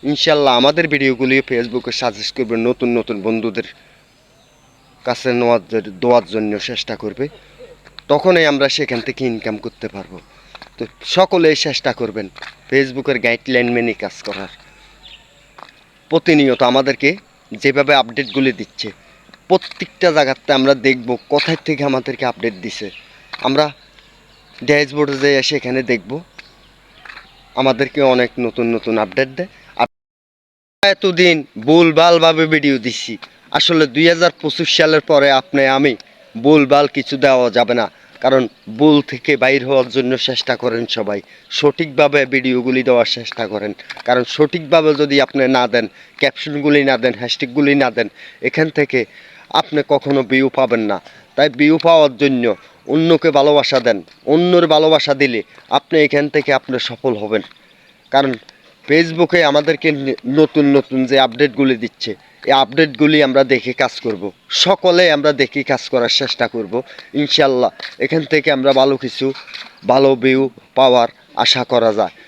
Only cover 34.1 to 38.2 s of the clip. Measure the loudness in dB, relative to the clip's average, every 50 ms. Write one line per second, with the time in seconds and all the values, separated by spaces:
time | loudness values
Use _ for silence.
34.1 | 4 4 2 0 0 -2 -6 -6 -4 -4 -4 -2 2 2 2 4 2 0 2 2
35.1 | 2 4 4 4 2 2 0 -2 0 0 2 2 2 2 2 0 0 -2 -10 _
36.1 | _ _ _ _ _ -2 2 4 4 4 6 4 4 4 4 2 -2 -6 -6 -6
37.1 | -4 0 2 2 4 4 2 2 2 0 0 2 0 -2 -2 -4 -8 _ _ _
38.1 | _ -4